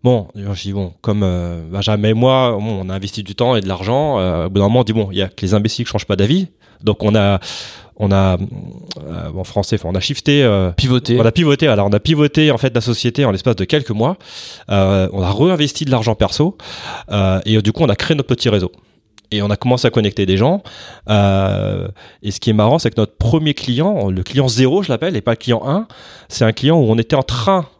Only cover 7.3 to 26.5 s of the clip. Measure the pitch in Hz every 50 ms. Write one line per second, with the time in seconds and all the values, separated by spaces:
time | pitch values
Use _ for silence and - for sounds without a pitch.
7.3 | 101 92 - - - - - - - - - - _ - 107 98 98 98 98 95
8.3 | 92 90 98 - - - - - - - - - - - 71 71 82 87 82 78
9.3 | 80 92 92 - - 101 98 - 117 101 - 85 90 95 90 - 143 - - 147
10.3 | 143 143 135 117 104 98 95 90 85 - - 127 127 123 123 - 117 123 113 113
11.3 | 113 175 170 151 143 139 165 147 113 101 98 101 104 107 - - 165 147 151 143
12.3 | - 156 156 151 135 110 - 131 117 120 107 120 117 - - 123 117 - 143 120
13.3 | 98 92 - 131 113 - 95 - - 151 131 - 110 107 113 135 190 - - -
14.3 | - - - - - - - - 101 98 95 95 98 95 92 90 - 98 90 90
15.3 | 101 - 151 180 185 156 151 139 - - 160 139 127 117 110 117 107 - 110 95
16.3 | - - 147 180 196 _ - - - - - - - - - - - 101 98 95
17.3 | 95 95 - 104 110 110 101 104 107 - 165 127 101 - - - 160 143 - -
18.3 | 123 - - 120 104 101 92 - - _ _ _ _ _ _ _ _ - _ _
19.3 | 107 104 101 104 101 - - 123 123 123 - 120 - 120 107 101 - - 101 95
20.3 | 95 95 113 143 180 202 - - - - - - - - _ - 107 104 101 98
21.3 | 98 98 95 98 98 98 101 98 98 92 90 98 98 - - - - _ - 104
22.3 | 98 - - 120 107 107 104 110 139 165 - 117 - - 107 - _ _ - 117
23.3 | 113 160 156 151 139 - - - 120 123 160 196 214 160 101 98 95 92 92 -
24.3 | - 135 135 131 110 120 131 127 147 196 196 165 131 113 156 180 180 113 - 120
25.3 | 113 - - 123 120 110 - 131 147 196 226 _ - - - - - - - _
26.3 | - - 127 110